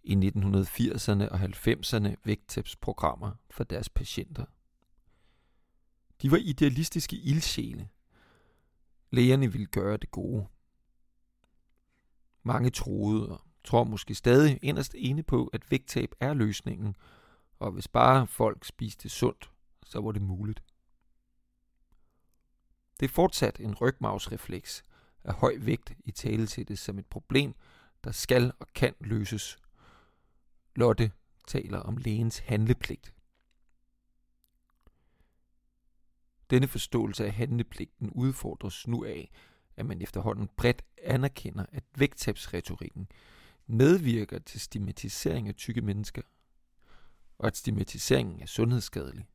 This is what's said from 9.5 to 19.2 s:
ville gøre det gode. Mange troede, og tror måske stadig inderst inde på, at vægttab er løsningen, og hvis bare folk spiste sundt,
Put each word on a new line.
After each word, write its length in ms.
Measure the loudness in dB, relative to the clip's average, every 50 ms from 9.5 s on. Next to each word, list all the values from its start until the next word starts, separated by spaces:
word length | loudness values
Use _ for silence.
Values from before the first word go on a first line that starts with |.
ville 160 | 0 -2 -6
gøre 300 | -4 -2 -2 0 0 -2
det 140 | -2 -6 -8
gode. 360 | -8 -6 -4 -2 -2 -4 -4 -6 -12 _ _ _ _ _ _ _ _ _ _ _ _ _ _ _ _ _ _ _ _ _ _ _ _ _ _ _ _ _ _ _ _ _ _ _ _ _ _
Mange 260 | -2 0 2 2 2
troede, 600 | 2 0 -4 -4 -2 0 2 2 2 2 0 -4
og 120 | -8 -12 -16 _ _ _ -4
tror 200 | 4 4 4 4
måske 320 | 4 -2 -6 -6 -8 -10
stadig 440 | 2 6 8 10 10 10 8 6 4
inderst 320 | 0 -2 -2 -2 -4 -4 -6
inde 300 | -4 -2 -2 -2 -2 0
på, 260 | 2 2 2 2 0 -4
at 180 | -8 -2 0
vægttab 440 | 0 0 0 -2 -2 -2 -2 -2 -4 _
er 140 | -4 -2 2
løsningen, 640 | 2 2 0 0 -4 -6 -8 -8 -6 -6 -6 -6 -8 -16 -20 -20 -20 _ _ _ _ _ _ _ _
og 120 | -8 -6
hvis 160 | -6 -8 -10
bare 400 | -2 4 6 8 8 8 6 4
folk 380 | 0 0 0 0 0 0 -4 -12
spiste 440 | -18 -10 -8 -8 -8 -8 -10 -12 -10
sundt, 420 | -2 0